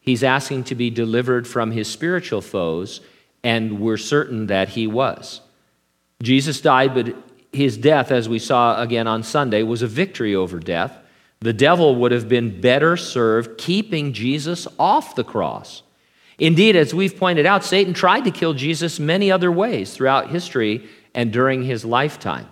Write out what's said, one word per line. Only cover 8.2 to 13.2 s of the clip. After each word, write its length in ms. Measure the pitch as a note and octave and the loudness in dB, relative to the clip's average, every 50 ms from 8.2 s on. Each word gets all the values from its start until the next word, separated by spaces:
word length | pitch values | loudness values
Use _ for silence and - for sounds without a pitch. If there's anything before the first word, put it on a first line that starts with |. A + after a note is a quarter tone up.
| A2+ A2 | 0 -2
we 80 | A#2 A2+ | -4 -4
saw 420 | A2 - C#3 B2 A#2+ A#2+ A2 G#2 | -2 0 2 4 4 4 2 0
again 260 | A#2+ A#2 A#2+ A#2 A2+ | -2 -2 -2 -2 0
on 160 | A2+ A2 A2+ A2+ | -2 -2 -4 -4
Sunday, 400 | - - D3+ C#3+ B2+ G#2+ G#2+ A2 | -2 -2 -2 0 2 0 0 0
was 200 | A2 A#2+ A#2 A#2+ | 0 -2 -2 -4
a 40 | |
victory 480 | A#2+ G#2+ C3+ F#3 F#3+ F#3+ - B2 G#2+ G2+ | -4 -2 -2 -4 -4 -4 -4 -2 0 0
over 240 | F#2+ F#2 F2 F2+ F2 | 0 0 -2 -4 -8
death. 380 | E2 F2+ F2 E2+ F2+ - - - _ _ _ _ _ _ _ _ | -6 -4 -2 -2 -2 -4 -6 -16 _ _ _ _ _ _ _ _
The 120 | - A2+ A#2 | -4 -4 0
devil 440 | G#2 C3+ C#3+ F3 F3 E3+ D3+ C3 | 2 4 4 4 6 4 4 4
would 160 | A#2+ A#2+ A#2+ A#2+ | 4 2 2 2
have 160 | A#2+ A#2 G#2+ | 0 0 2
been 320 | B2 A#2+ A#2 A#2 G2 F2 | 0 2 2 -2 -6 0
better 360 | F2+ B2 B2 C#3+ D3+ E3 F3 | 2 4 4 4 4 2 2
served 600 | E3+ F3 - - B2+ | 0 -4 -6 -2 0